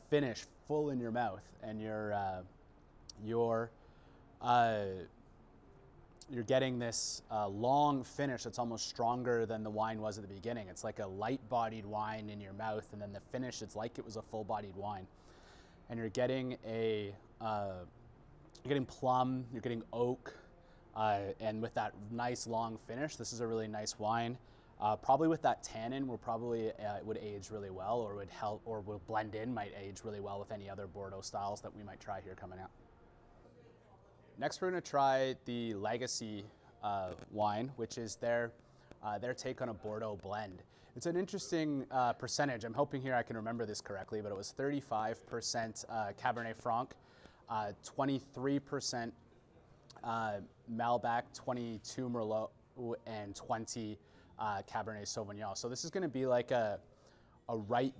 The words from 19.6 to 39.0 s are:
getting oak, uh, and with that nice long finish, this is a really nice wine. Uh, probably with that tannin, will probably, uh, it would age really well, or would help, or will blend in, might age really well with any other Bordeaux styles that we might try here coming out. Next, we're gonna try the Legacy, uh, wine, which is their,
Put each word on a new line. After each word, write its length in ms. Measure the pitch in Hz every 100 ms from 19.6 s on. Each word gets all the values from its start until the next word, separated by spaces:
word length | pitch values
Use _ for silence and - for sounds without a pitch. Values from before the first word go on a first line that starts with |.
getting 220 | 120 117 -
oak, 420 | 113 123 127 - - - - - - - 110
uh, 240 | 107 101 98 95
and 220 | 110 110
with 120 | 113
that 200 | - 107 - 104
nice 360 | 117 123 123 117
long 300 | 113 113 110 -
finish, 300 | 117 151 -
this 160 | 113
is 80 | 117
a 60 | 117
really 200 | 113 110
nice 320 | 107 107 -
wine. 380 | 107 117 117 123 - - - -
Uh, 160 | 107 107
probably 320 | - 139 160
with 140 | 165
that 200 | 135 113
tannin, 460 | - 113 117 135 135
will 100 | 110
probably, 540 | - 113 120 117 110
uh, 260 | - 104 101
it 80 | 98
would 120 | 110
age 340 | 107 101 98
really 180 | 107 98
well, 300 | 92 95 120
or 160 | 107 101
would 140 | 98
help, 320 | - 107 104 -
or 160 | 110
will 200 | 98 104 -
blend 300 | 110 107 107
in, 180 | 113
might 200 | 117 101 101
age 220 | 98 98
really 160 | 110 104
well 200 | 101 98
with 120 | 101
any 160 | 107 98
other 180 | 98 98
Bordeaux 340 | 98 98 95
styles 400 | 95 107 101 104
that 140 | 107 101
we 80 |
might 160 | 101 92
try 200 | - 98
here 140 | 92
coming 240 | 95 92 92
out. 140 | 92 - - - - - - - - - - - - - - - - -
Next, 200 | 143 -
we're 120 | 185
gonna 100 | 180
try 540 | - 143 135 135 131 127 -
the 300 | 120 117 101
Legacy, 720 | 104 117 127 - 110 104 104 - - -
uh, 300 | 104 101 92 87 -
wine, 400 | 107 104 104 127 135
which 240 | 113 -
is 160 | 113 -
their, 360 | 117 120 117 - - - - -